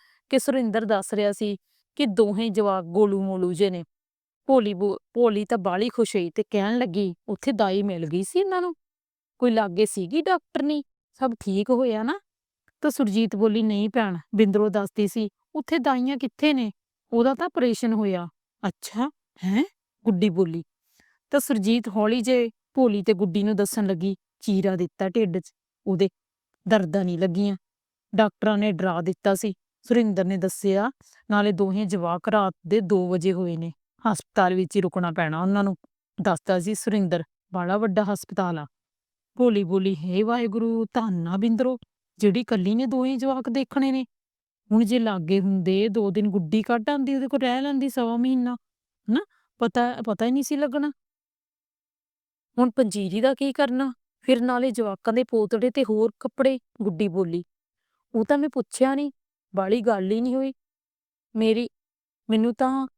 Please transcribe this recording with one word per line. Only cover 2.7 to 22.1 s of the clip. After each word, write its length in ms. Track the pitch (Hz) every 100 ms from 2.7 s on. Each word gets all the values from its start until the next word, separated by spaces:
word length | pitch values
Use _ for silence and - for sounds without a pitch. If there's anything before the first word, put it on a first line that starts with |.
| 190 170
ਗੋਲੂ 360 | 175 208 196
ਮੋਲੂ 280 | 190 190 180
ਜੇ 160 | 175 202
ਨੇ। 140 | 180 165 _ _ _ _ _ -
ਭੋਲੀ 240 | 262 208
ਬੋ-, 240 | 180 202 - -
ਭੋਲੀ 320 | 233 233 208 208
ਤਾਂ 120 | 233
ਬਾਹਲੀ 320 | 185 180 233
ਖੁਸ਼ 260 | - 220 202
ਹੋਈ 140 | 175 -
ਤੇ 80 | 208
ਕਹਿਣ 280 | 208 196 240
ਲੱਗੀ, 360 | 240 175 196 170 -
"ਉੱਥੇ 240 | 196 -
ਦਾਈ 320 | 214 202 190
ਮਿਲ 220 | 202 175 165
ਗਈ 180 | 175
ਸੀ 160 | 196 359
ਇਹਨਾਂ 220 | 392 370
ਨੂੰ? 120 | 359 320 _ _ _ _ _ _
ਕੋਈ 100 | 247
ਲਾਗੇ 340 | 220 202 175 214
ਸੀਗੀ 360 | - 175 294
ਡਾਕਟਰਨੀ? 640 | 330 359 - - 285 302 - _ _ _
ਸਭ 120 | 262 233
ਠੀਕ 300 | - 190 214
ਹੋਇਆ 340 | 247 254 214
ਨਾ?" 160 | 233 392 - _ _ _ _ _
ਤਾਂ 60 | 302
ਸੁਰਜੀਤ 460 | - 226 202 226 202
ਬੋਲੀ, 260 | 220 214
"ਨਹੀਂ 260 | 220 202 214
ਭੈਣ, 280 | 240 208 175 - 208
ਬਿੰਦਰੋ 320 | 214 202 214
ਦੱਸਦੀ 380 | 202 196 - 202
ਸੀ, 220 | 233 214 - _ 311
ਉੱਥੇ 220 | - 320
ਦਾਈਆਂ 380 | 262 254 254 277
ਕਿੱਥੇ 360 | 269 - 302
ਨੇ? 180 | 269 220 - _ _ _
ਉਹਦਾ 220 | 233 240 269
ਤਾਂ 100 | 349
ਆਪਰੇਸ਼ਨ 480 | 349 247 226 233
ਹੋਇਆ।" 340 | 220 208 180 170 - _ _
"ਅੱਛਾ, 460 | 196 - - 214 269 - _ _
ਹੈਂ?" 220 | 185 202 359 _ _ _ 226
ਗੁੱਡੀ 240 | 185 208
ਬੋਲੀ। 340 | 170 175 165 - _ _ _ _ _ _
ਤਾਂ 80 | 277
ਸੁਰਜੀਤ 480 | - 233 196 240 226
ਹੌਲੀ 340 | 202 214